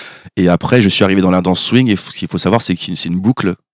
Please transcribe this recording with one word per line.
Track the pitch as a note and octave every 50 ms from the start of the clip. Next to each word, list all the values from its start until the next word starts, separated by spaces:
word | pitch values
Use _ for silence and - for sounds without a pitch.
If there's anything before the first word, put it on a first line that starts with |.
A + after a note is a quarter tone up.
| - - - - - - -
Et | - F#2+ F2
après, | E2+ D#2+ - - B2 B2 A2
je | G2
suis | - - G#2
arrivé | F#2+ F#2+ G2
dans | F#2+ F#2
la | F2+ F#2 F2
danse | F#2 F2+ -
swing. | - - A2+ B2 C3 A#2+
Et | G2+
f-, | F#2 - - -
ce | -
qu'il | - E2+
faut | - F2
savoir, | - F#2 G2+ A#2 -
c'est | - F#2
que | F2 - - F2
c'est | - - E2+
une | E2+ F#2
boucle | F#2+ A2 B2+ - - F#2 F2 - _ _